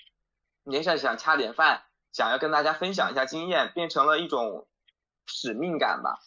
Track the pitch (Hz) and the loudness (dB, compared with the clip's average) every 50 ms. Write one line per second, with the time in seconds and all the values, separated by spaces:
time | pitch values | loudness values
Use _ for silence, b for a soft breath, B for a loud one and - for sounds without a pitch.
0 | - _ _ _ _ _ _ _ _ _ _ _ _ 139 135 143 160 180 165 147 | -20 _ _ _ _ _ _ _ _ _ _ _ _ -4 -2 -2 0 0 0 2
1 | 139 127 117 117 - 156 156 147 123 107 117 - 160 151 123 - - _ _ _ | 0 0 -2 0 0 2 2 2 2 -2 0 4 4 4 4 2 -2 _ _ _
2 | _ _ - - 117 113 123 - 156 156 156 151 147 156 156 - 185 185 196 185 | _ _ -4 -2 0 0 0 0 0 0 2 2 2 2 0 0 -2 -4 -2 0
3 | 127 - 127 131 131 131 156 160 165 180 180 156 127 - - 170 170 160 - 147 | -2 0 0 0 -2 -2 -4 -6 -4 0 0 0 0 0 -2 -4 -6 -2 0 2
4 | 135 151 156 156 175 156 143 127 117 110 95 76 - _ _ _ _ _ _ _ | 4 4 4 2 0 0 -2 -2 -2 -2 -4 -8 -12 _ _ _ _ _ _ _
5 | _ _ _ _ _ - - - - 120 107 113 156 180 165 143 135 110 90 - | _ _ _ _ _ -14 -12 -8 -6 -6 -4 -2 -2 -2 0 0 0 0 0 -2
6 | - 67 - - - | -2 -4 -6 -6 -10